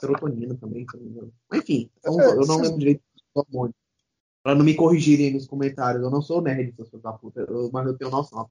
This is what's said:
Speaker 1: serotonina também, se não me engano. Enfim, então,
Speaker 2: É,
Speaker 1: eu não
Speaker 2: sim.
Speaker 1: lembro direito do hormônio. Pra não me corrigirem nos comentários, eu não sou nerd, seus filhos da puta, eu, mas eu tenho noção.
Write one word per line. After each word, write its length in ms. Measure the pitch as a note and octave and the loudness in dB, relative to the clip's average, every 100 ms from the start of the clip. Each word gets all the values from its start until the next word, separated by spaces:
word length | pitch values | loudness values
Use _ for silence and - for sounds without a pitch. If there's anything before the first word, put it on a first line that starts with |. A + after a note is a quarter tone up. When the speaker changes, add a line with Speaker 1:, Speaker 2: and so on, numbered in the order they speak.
Speaker 1:
serotonina 540 | C3+ C#3 D#3 A#2 A#2+ | -4 -2 -4 -6 -8
também, 320 | A#2+ A2 A#2 B2 | -10 -10 -12 -12
se 80 | A#2 | -16
não 60 | |
me 60 | A#2 | -16
engano. 220 | A2+ A2+ - - | -16 -18 -20 -6
Enfim, 380 | D4 - C3+ A2+ _ | -4 -2 -4 -4 _
então, 220 | - E3 | -2 4
Speaker 2:
É, 80 | - | 4
Speaker 1:
eu 60 | C3+ C#3+ | 4 2
não 100 | D#3+ | 2
Speaker 2:
sim. 60 | |
Speaker 1:
lembro 160 | D#3+ D#3+ | 0 0
direito 240 | C#3+ C#3+ _ _ _ | 2 0 _ _ _
do 60 | C#3+ | -6
hormônio. 340 | C#3+ B2+ B2 - _ _ _ _ _ _ | -4 -4 -6 -8 _ _ _ _ _ _
Pra 120 | C3+ | 0
não 100 | D3 | 4
me 100 | D3+ | 6
corrigirem 580 | D#3 E3 E3+ D3+ D3 C#3+ | 6 4 4 6 6 4
nos 140 | C3+ C3+ | 0 -6
comentários, 560 | C#3 C#3 C3+ B2 B2 | -4 -4 -2 -2 -2
eu 80 | B2+ | -2
não 120 | C#3+ | -2
sou 180 | D3+ E3+ | -2 -2
nerd, 320 | D#3+ C3+ B2+ - | -2 -2 -4 -8
seus 120 | A#2 | -18
filhos 120 | A2 | -16
da 100 | A2+ | -14
puta, 280 | A2+ G#2+ - | -14 -14 -10
eu, 300 | - A#2 B2 | -8 -6 -6
mas 140 | C3 C3 | -4 -4
eu 100 | C3 | -6
tenho 140 | C3 | -4
noção. 380 | C3+ C#3+ A2 A2+ | -4 -4 -8 -14